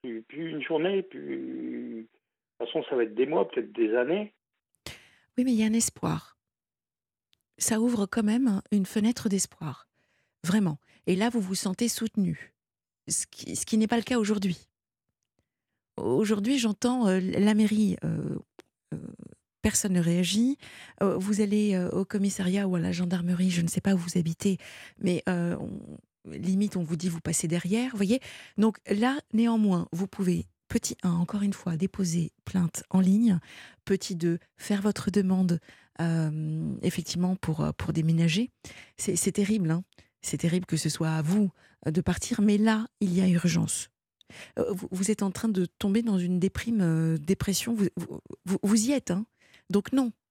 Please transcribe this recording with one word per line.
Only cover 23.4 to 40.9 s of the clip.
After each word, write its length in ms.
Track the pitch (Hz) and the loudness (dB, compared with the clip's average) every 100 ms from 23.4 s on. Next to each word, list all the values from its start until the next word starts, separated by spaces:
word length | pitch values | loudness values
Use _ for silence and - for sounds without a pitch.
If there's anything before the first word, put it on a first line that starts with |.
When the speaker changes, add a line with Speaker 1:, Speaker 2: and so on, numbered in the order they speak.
| 185 | 2
Speaker 2:
je 120 | 175 | 2
ne 60 | 170 | 0
sais 140 | - | 0
pas 140 | 196 190 | 2 2
où 20 | |
vous 200 | 170 180 | 2 -2
habitez, 400 | 165 165 202 185 - - - - | 0 0 0 -2 -6 -18 -20 -4
mais, 240 | 185 175 - | -2 0 0
euh, 300 | 180 175 - | -2 -2 -4
on... 400 | - - - 73 _ _ - | -6 -10 -14 -18 _ _ -14
limite, 480 | 71 175 190 208 185 | -6 0 2 0 -2
on 60 | |
vous 120 | 160 165 | -4 -2
dit, 140 | 180 | -4
vous 120 | 165 | -4
passez 260 | - 165 170 | -4 -2 0
derrière, 440 | 170 175 214 254 | -2 0 0 0
vous 60 | 233 | -2
voyez. 220 | 196 254 - - - - | 0 0 -2 -18 -12 2
Donc 200 | 214 208 - | 2 2 -4
là, 300 | 202 240 277 - | 2 2 0 -2
néanmoins, 540 | 214 233 226 208 180 170 | 2 2 4 4 2 0
vous 160 | 165 196 | -4 -6
pouvez, 380 | - 185 170 - _ _ | 0 0 0 -2 _ _
petit 280 | 233 - - | -4 -2 -4
un, 120 | 185 | 0
encore 280 | 170 175 208 | 0 0 0
une 120 | 202 | -2
fois, 220 | 196 - 165 | -2 -4 -2
déposer 560 | 185 - 185 170 160 _ - | -4 -2 -2 0 -2 _ -4
plainte 380 | 190 170 - - | 0 0 -2 -2
en 80 | 190 | 2
ligne, 400 | 185 202 233 175 - - - - | 4 6 4 2 -2 -20 -20 -20
petit 320 | - 196 - 180 | -2 -2 -2 -2
deux, 220 | 170 170 _ _ | 0 -2 _ _
faire 240 | - 202 | -4 0
votre 280 | 208 196 - | 0 0 0
demande, 500 | 190 185 190 185 165 - - _ - | 2 2 2 2 0 -4 -20 _ -4
euh, 760 | 165 165 156 156 156 156 160 135 | 0 0 0 -2 -4 -4 -4 -2
effectivement, 520 | - - 165 170 180 185 | -2 -2 -6 -2 -2 -2
pour, 260 | - 160 | -4 -2
euh, 100 | 151 | -2
pour 200 | - - | -2 -4
déménager. 600 | 160 160 165 165 165 247 _ - - - _ | 0 2 4 4 2 -2 _ -20 -20 -20 _
C'est, 200 | - 175 | -4 0
c'est 160 | - | 0
terrible, 400 | 185 196 220 165 | 0 0 2 2
hein. 120 | 165 185 _ _ _ | 0 -4 _ _ _
C'est 160 | - 143 | -8 -2
terrible 280 | 170 180 180 | 0 0 0
que 100 | 160 | -2
ce 140 | |
soit 220 | 156 | -2